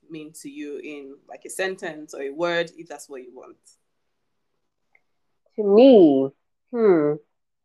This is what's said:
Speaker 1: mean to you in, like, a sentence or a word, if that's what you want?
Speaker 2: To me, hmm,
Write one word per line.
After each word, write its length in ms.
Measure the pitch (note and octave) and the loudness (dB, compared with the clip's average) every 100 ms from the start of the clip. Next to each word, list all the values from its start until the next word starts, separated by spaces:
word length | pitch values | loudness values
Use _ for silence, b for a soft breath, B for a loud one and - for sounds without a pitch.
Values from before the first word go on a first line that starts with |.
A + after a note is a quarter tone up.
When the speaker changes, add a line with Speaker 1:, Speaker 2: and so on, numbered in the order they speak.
| _ | _
Speaker 1:
mean 220 | D#3+ D3+ | -18 -18
to 160 | D#3+ D3 | -20 -18
you 280 | C#3+ D3 C#3+ | -16 -14 -14
in, 400 | D3 D3 C3+ C#3 - | -16 -16 -18 -20 -20
like, 180 | C3+ C#3 | -20 -14
a 40 | |
sentence 640 | - F#3+ F#3+ F#3 D#3 D3+ | -8 -8 -8 -12 -14 -16
or 80 | C#3 | -12
a 80 | C3+ | -12
word, 400 | C#3+ F3 E3+ E3+ D#3+ | -6 -4 -4 -6 -12
if 100 | E3 | -20
that's 200 | C#3+ - | -20 -18
what 120 | C3+ | -20
you 100 | B2 | -20
want? 240 | B2+ - A2 _ _ _ _ _ _ _ _ _ _ _ _ _ _ _ _ _ _ _ - | -20 -20 -20 _ _ _ _ _ _ _ _ _ _ _ _ _ _ _ _ _ _ _ -6
Speaker 2:
To 80 | |
me, 680 | G#3 G3+ C4+ A#3 D#3+ C3+ C3+ - _ _ _ | 2 6 8 8 6 4 -2 -8 _ _ _
hmm, 420 | A#3+ A3 E3+ D3 D3 _ _ _ _ | -2 2 2 0 -4 _ _ _ _